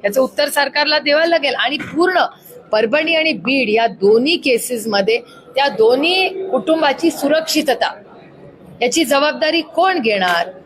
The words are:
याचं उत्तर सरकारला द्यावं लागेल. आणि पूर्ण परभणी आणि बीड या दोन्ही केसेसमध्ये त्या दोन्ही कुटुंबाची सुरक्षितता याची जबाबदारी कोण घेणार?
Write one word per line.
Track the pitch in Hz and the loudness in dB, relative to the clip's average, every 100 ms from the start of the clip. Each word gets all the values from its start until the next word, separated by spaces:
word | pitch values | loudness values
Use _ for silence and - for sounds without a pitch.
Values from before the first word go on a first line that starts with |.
याचं | 202 202 | -2 -2
उत्तर | 262 - 294 | -2 -2 -2
सरकारला | 285 285 294 294 302 | 0 -2 -2 0 0
द्यावं | 285 294 330 | 2 2 2
लागेल. | 330 277 196 | 2 0 -2
आणि | 226 294 | -4 -4
पूर्ण | - 294 359 359 226 - - - - | -6 0 0 2 -2 -4 -20 -20 -4
परभणी | 214 220 285 320 330 | -2 0 0 0 0
आणि | 320 | 0
बीड | 233 175 269 226 | -2 -2 0 2
या | 214 226 | 2 0
दोन्ही | 185 196 220 269 349 | 2 4 4 4 0
केसेसमध्ये | 302 233 - 240 220 202 202 233 - - - - | 0 0 -2 -6 -4 -2 0 0 -2 -20 -8 -2
त्या | 277 | -2
दोन्ही | 208 220 254 320 370 370 - - | 2 2 4 2 2 0 -4 -4
कुटुंबाची | - 262 320 294 269 330 | -4 0 2 2 0 -2
सुरक्षितता | - 277 311 320 302 233 - 180 - - - - - - - - - | 0 0 0 0 -2 0 -2 -2 -6 -20 -20 -20 -20 -20 -20 -20 -4
याची | 247 294 277 | -2 0 0
जबाबदारी | 277 294 277 311 330 | 2 0 0 -2 -2
कोण | 320 - 370 370 | -2 0 0 2
घेणार? | 226 208 180 170 170 - | 0 0 0 0 -2 -10